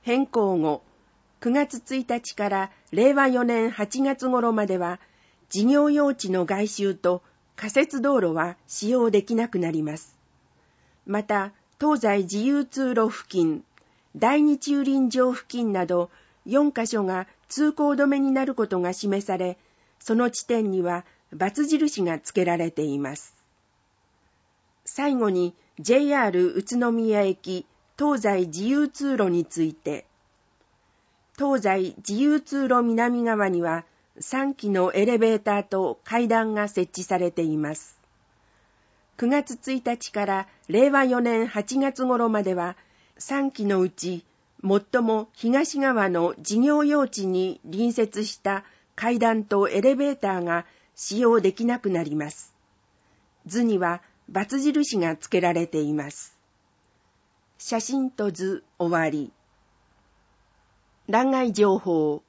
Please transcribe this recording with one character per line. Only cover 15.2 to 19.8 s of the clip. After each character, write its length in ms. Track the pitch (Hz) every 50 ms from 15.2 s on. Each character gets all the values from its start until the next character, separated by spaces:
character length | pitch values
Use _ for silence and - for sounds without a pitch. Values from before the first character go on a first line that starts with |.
| 254 254 247
付 140 | 254 -
近 260 | _ - 240 240 220 196
な 140 | 185 180
ど、 240 | 170 180 175 175 175 _ _ _ _ _ _ _
四 260 | - 226 277 294 294
箇 140 | 269 240 226
所 180 | 220 - 214 202
が 240 | 190 - 185 190 - _ _ _ _
通 240 | - - 302 302 302
行 200 | - 294 294 285
止 120 | 247 285
め 140 | 277 285 277
に 120 | 277 269
な 140 | 262 269 269
る 80 | 269 262
こ 140 | - 220
と 120 | 208 190 180
が 140 | 180 175 185
示 320 | - - 202 196 202 196
さ 120 | - 190
れ、 200 | 180 185 180 180 _ _ _ _ _